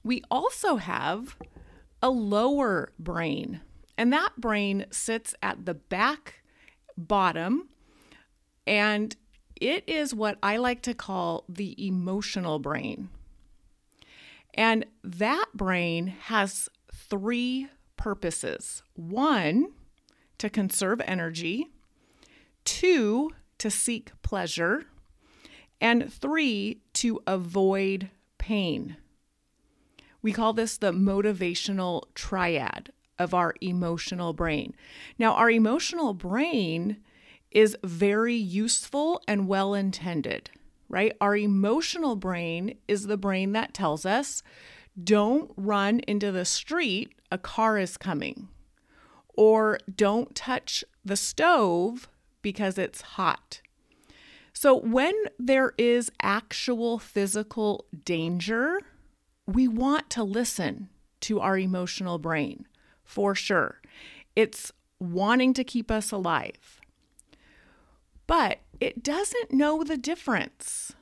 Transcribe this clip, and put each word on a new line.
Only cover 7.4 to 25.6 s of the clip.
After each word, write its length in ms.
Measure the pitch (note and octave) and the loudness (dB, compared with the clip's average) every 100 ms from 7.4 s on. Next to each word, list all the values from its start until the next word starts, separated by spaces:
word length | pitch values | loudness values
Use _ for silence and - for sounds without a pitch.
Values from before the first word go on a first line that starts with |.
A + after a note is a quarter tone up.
| F3 C#4 - _ _ _ _ - _ _ _ _ | 0 -2 -2 _ _ _ _ -20 _ _ _ _
and 500 | - G#3+ G#3 G#3 G#3+ - _ _ _ - | -2 2 2 0 -2 -8 _ _ _ -4
it 280 | B3+ F4+ - | -2 -2 -4
is 280 | D#4+ D4 | -4 -4
what 240 | A3 G#3+ G3+ | -2 -4 -2
I 160 | G3+ G#3+ | -2 0
like 240 | B3 B3 | -2 -2
to 100 | B3 | -6
call 500 | A#3 - F#3+ E3+ E3 - | -8 -6 -4 -4 -4 -8
the 260 | F3+ G3 - | -8 -8 -6
emotional 760 | G3 F#3 F3+ G3 G3+ G3 F3 D3+ | -4 -2 -2 -4 -4 -4 -2 -2
brain. 500 | C#3+ D#3 A2 - F#3+ - - - _ - _ _ _ _ - - - - _ - | -2 -4 -6 -8 -12 -16 -20 -20 _ -20 _ _ _ _ -20 -20 -20 -20 _ 0
And 280 | A3+ A3 - _ | 2 2 -2 _
that 440 | - F3 G#3+ D#4+ A4 | -14 -4 -2 0 -4
brain 540 | A3 F#3+ F3+ F3 E3 F#3 | -4 -2 0 0 -2 -4
has 640 | F#3+ - A3 G3 - - _ _ | -8 -2 0 0 -2 -8 _ _
three 760 | - - G3+ G#3 A#3+ B3 C4 C#4 _ _ - | -20 -8 -4 -2 -2 -2 -4 -6 _ _ -8
purposes. 840 | A3 G3 E3 - - - - - _ | -6 -4 -4 -4 -6 -8 -10 -14 _
One, 800 | - E3 G#3+ D4+ A#3+ D#3 G#3 F#4 - - _ _ _ _ - | -14 -6 0 2 2 2 2 0 -4 -20 _ _ _ _ -8
to 120 | G#3+ | -4
conserve 520 | A3 F#3+ - F#3+ A#3 | -2 -2 0 0 -2
energy. 680 | - F#3 E3 E3 E3+ G#3+ D#4 - _ _ _ _ _ _ _ _ | -2 -4 -4 -6 -6 -4 -6 -12 _ _ _ _ _ _ _ _
Two, 680 | - - F4+ E4 G#3 A#3 D#4 - _ _ | -6 2 4 6 4 2 -2 -6 _ _
to 120 | A3 | -4
seek 440 | - - A3+ - - | -2 -2 -4 -8 -10
pleasure. 640 | - G3 E3+ E3+ E3+ C4+ - - _ _ _ _ - - | -6 -4 -4 0 0 0 -2 -20 _ _ _ _ -20 -20